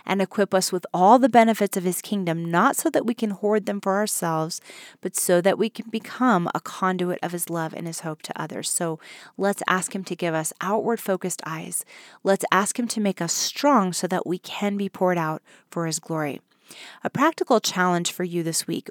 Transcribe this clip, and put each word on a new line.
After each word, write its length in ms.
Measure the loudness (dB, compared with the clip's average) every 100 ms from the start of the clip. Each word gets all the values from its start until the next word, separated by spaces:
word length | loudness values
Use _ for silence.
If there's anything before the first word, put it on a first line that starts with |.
and 160 | -4 0
equip 320 | 0 0 2
us 200 | 2 0
with 120 | -4 -4
all 260 | 4 8 8
the 100 | 8
benefits 480 | 6 6 4 0 0
of 80 |
his 180 | -2 -2
kingdom, 480 | -4 -4 -2 -2 0
not 240 | 2 4
so 160 | 2 0
that 160 | 0 0
we 80 |
can 160 | -2 -2
hoard 360 | -2 0 0 0
them 140 | -4
for 140 | -2
ourselves, 680 | 0 0 -2 -2 -2 -2 -6 -14 -20 -20 -10
but 140 | -8
so 260 | -4 2 4
that 180 | 4 2
we 120 | 0
can 180 | -4 -8
become 600 | -8 -8 0 2 4 2
a 80 | -4
conduit 600 | -6 -4 -2 0 -2 -2
of 80 | -4
his 200 | -6 -4
love 220 | -4 -4
and 140 | -6 -8
his 140 | -8
hope 200 | -8 -10
to 180 | -10 -8
others. 280 | -8 -6 -4
So 300 | -2 -2 -4 -10 -20 -16 -2
let's 240 | -2 0 -2
ask 260 | -2 -2
him 80 | -8
to 120 | -8 -4
give 180 | -2
us 180 | -2 -4 -4
outward 380 | -2 0 0 -2
focused 420 | 0 -2 -2 -6 -8
eyes. 380 | -8 -6 -8 -8 -16 -20 -6
Let's 200 | 0 0 2
ask 280 | 2 0 -2
him 100 | -2
to 120 | 0
make 200 | 0 0
us 120 | -4
strong 600 | -2 -4 0 4 6 4
so 160 | -2 -2
that 180 | -2 -2
we 120 | -6
can 380 | -8 -4 -4 -2
be 120 | -4
poured 300 | 0 0 2
out 240 | -2 -4 _ -20 _
for 160 | -6 -4
his 140 | -4
glory. 400 | -6 -4 -4 -6 _ _ _ -20 -20 -8
A 60 | -6
practical 500 | 0 0 2 2 2
challenge 520 | 2 0 2 2 -2
for 120 | -4
you 180 | -4 -2
this 240 | -2 -4 -4
week: 220 | -6 -6